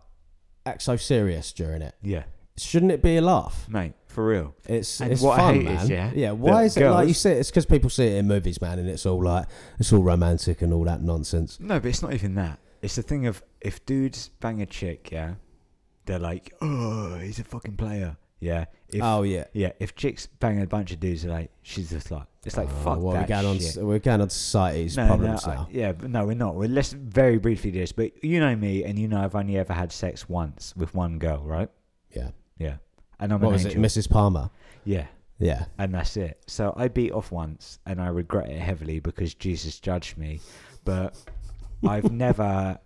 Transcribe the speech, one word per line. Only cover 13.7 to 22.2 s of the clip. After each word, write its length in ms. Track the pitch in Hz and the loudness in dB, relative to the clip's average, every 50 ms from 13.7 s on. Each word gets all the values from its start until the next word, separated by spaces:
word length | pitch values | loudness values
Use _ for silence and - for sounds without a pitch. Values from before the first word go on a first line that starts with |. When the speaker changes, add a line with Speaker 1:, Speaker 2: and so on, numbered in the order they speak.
| 90 - - | -8 -8 -6
Speaker 2:
dudes 440 | - 135 135 135 135 135 - - - _ - | -4 -2 0 0 -2 -4 -6 -16 -16 _ -10
bang 220 | - 113 113 107 | -8 -6 -6 -4
a 40 | 101 | -6
chick, 440 | 90 - - 101 90 78 - - - | -6 -8 -8 -8 -8 -8 -8 -12 -10
yeah, 240 | 82 80 80 80 92 107 - _ _ _ _ _ _ _ _ _ _ _ - | -8 -8 -6 -8 -8 -10 -14 _ _ _ _ _ _ _ _ _ _ _ -10
they're 120 | - 95 87 | -6 -6 -4
like, 360 | 87 82 87 92 - - - - | -4 -4 -6 -8 -10 -14 -12 -8
"Oh, 560 | - 156 147 127 117 110 113 110 104 87 87 85 | -6 -4 -4 -2 -4 -4 -4 -4 -6 -6 -8 -8
he's 220 | 87 101 107 - | -8 -10 -10 -10
a 40 | 110 | -12
fucking 320 | - - 117 - 107 101 | -12 -12 -12 -12 -10 -8
player." 400 | - 110 107 104 104 95 85 78 - _ _ _ - | -6 -4 -4 -4 -4 -6 -6 -8 -10 _ _ _ -8
Yeah. 260 | 85 85 82 82 82 - - _ _ - | -6 -4 -4 -4 -4 -6 -10 _ _ -8
If, 140 | - 104 117 | -6 -2 0
Speaker 1:
Oh, 200 | 117 110 104 101 | 2 2 2 2
yeah. 220 | 101 95 87 73 - - | 0 -2 -2 -6 -6 -4
Speaker 2:
Yeah, 180 | 104 95 87 - - | -2 -2 -2 -2 -4
if 160 | 95 - - | -8 -8 -8
chicks 320 | - - 139 - - - - | -4 -4 -4 -4 -6 -12 -18
bang 340 | _ - - 113 104 101 | _ -4 -2 0 0 0
a 60 | 98 82 | 0 0
bunch 240 | - 107 101 90 90 | -2 -4 -4 -4 -6
of 60 | 80 | -4
dudes, 220 | 90 92 87 78 85 | -4 -2 -2 -2 -4
they're 80 | 87 | -4
like, 200 | 82 82 82 - _ _ | -4 -4 -6 -8 _ _
"She's 300 | _ - - 104 90 80 | _ -12 -10 -8 -8 -6
a 60 | 82 76 | -6 -8
slut." 300 | - - 82 73 | -6 -6 -8 -10